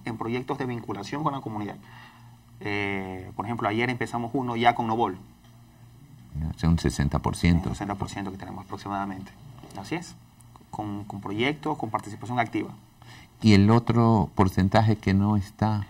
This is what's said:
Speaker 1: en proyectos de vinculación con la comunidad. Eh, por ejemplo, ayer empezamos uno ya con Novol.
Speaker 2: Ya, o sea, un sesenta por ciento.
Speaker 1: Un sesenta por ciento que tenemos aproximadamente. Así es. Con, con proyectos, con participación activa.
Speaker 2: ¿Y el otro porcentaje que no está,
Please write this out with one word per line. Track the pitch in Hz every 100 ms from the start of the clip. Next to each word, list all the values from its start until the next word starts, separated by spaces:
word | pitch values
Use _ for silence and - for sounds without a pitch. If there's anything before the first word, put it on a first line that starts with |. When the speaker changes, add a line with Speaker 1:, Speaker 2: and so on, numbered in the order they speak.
Speaker 1:
en | 127 110
proyectos | 113 123 127 135
de | 127
vinculación | 117 110 101 101 143
con | 156
la | 139
comunidad. | 110 107 101 - - - - - - - - -
Eh, | 104 104 101 98 95 92 95 95
por | 101
ejemplo, | 113 107
ayer | 107 123
empezamos | 120 110 120 117
uno | 139 123 117
ya | 120 117
con | 113
Novol. | 113 107 90 - - - - - _ - - - - - 73
Speaker 2:
Ya, | 80
o | -
sea, | 82
un | 82
sesenta | - - 71 -
por | - -
ciento. | 85 85 -
Speaker 1:
Un | -
sesenta | 98 -
por | -
ciento | 101 98
que | 98
tenemos | 98 98 -
aproximadamente. | 101 98 98 98 98 98 - - - - 98
Así | 98 175
es. | - - - _ - - -
Con, | - 107 101 101
con | 104
proyectos, | 98 104 131 151 156 147
con | 113
participación | 110 101 104 107 123
activa. | 117 107 - - - _ - - - -
Speaker 2:
¿Y | 110
el | 98 101
otro | 117 117 117 117 110 80 -
porcentaje | 95 - 98 110 113 104
que | -
no | 98 104 104
está, | 98 - 107 107